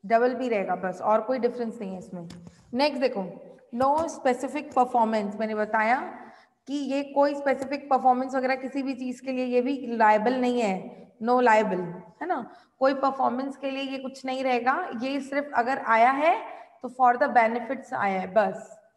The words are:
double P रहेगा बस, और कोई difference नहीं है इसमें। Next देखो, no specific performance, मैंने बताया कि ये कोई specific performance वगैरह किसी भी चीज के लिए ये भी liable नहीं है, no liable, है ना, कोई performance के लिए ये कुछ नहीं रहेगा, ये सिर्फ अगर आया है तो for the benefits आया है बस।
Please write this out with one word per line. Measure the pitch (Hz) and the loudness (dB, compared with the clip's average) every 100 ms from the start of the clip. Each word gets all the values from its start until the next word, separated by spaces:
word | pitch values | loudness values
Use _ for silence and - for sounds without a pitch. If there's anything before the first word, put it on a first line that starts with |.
double | 196 226 247 | 4 4 4
P | 247 254 | 0 -2
रहेगा | 214 190 180 | -2 -2 -2
बस, | 185 175 | -4 -2
और | - 220 | 2 2
कोई | 220 262 | 2 0
difference | 233 247 233 - | 0 -2 -8 -6
नहीं | 196 | -10
है | 185 | -10
इसमें। | - 180 170 - - _ _ | -12 -12 -12 -16 -20 _ _
Next | 240 294 254 | -2 0 2
देखो, | 254 202 180 - - - _ 233 | -2 -2 -8 -10 -18 -20 _ 0
no | 269 294 320 | 2 2 0
specific | - 269 247 277 294 294 | -2 -2 0 -2 -6 -2
performance, | - 247 247 220 220 202 202 | 0 2 2 2 0 -2 -4
मैंने | 220 | -4
बताया | 214 214 220 214 262 359 - - - _ _ - | -2 -2 0 2 0 -2 -12 -20 -20 _ _ -8
कि | |
ये | 285 262 277 277 | -6 -2 -2 -2
कोई | 277 285 | 0 0
specific | 285 277 262 262 277 285 | 2 -2 -2 -2 -6 0
performance | 262 247 247 262 | 2 4 2 0
वगैरह | 262 254 262 | -2 0 -2
किसी | 262 277 | -4 -6
भी | 269 | -6
चीज | 247 254 240 | -6 -8 -8
के | 262 | -6
लिए | 254 254 | -4 0
ये | 247 | 0
भी | 247 277 233 233 | 0 -4 -4 2
liable | 214 214 220 262 | 4 6 4 2
नहीं | 247 247 | 0 2
है, | 214 185 - - - _ | 0 -2 -6 -16 -20 _
no | 220 247 | 0 4
liable, | 247 214 208 185 175 170 - _ | 6 6 4 -2 -4 -10 -16 _
है | 330 | -4
ना, | 320 220 - _ _ | -4 -6 -16 _ _
कोई | 262 269 | 0 2
performance | 269 269 247 240 277 277 | -2 0 -2 0 -6 -6
के | 277 | -6
लिए | 269 | -6
ये | 277 269 | -6 -6
कुछ | 262 254 | -8 -10
नहीं | 262 262 | -8 -4
रहेगा, | 269 247 240 294 359 226 | 0 0 0 -2 -4 -6
ये | 262 277 | -4 -4
सिर्फ | 269 277 285 - | -4 -4 -2 0
अगर | 233 269 - | 0 -2 2
आया | 226 240 | 6 6
है | 269 311 427 - - - _ | 6 2 2 -2 -16 -20 _
तो | 254 | -14
for | 247 254 247 | 2 4 4
the | 277 | 4
benefits | 226 226 240 240 262 - | 4 4 0 -4 -8 -6
आया | - 202 190 | -2 -2 -2
है | 185 | 0
बस। | 190 196 190 - - _ | 2 2 -2 -14 -20 _